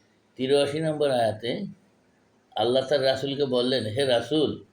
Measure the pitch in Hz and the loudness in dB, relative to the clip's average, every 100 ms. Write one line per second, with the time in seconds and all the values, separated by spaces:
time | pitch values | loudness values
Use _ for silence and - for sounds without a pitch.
0 | _ _ _ - 131 143 139 151 160 151 | _ _ _ -8 0 2 2 0 -2 0
1 | 143 123 113 104 117 202 196 - _ _ | 0 2 0 0 -6 -6 -8 -12 _ _
2 | _ _ _ _ _ - 117 131 135 147 | _ _ _ _ _ -2 2 2 2 2
3 | 135 131 139 139 139 123 123 131 107 110 | 2 0 -2 -2 0 0 0 0 -2 -2
4 | 135 117 - 156 127 104 - | 2 2 2 0 0 -2 -14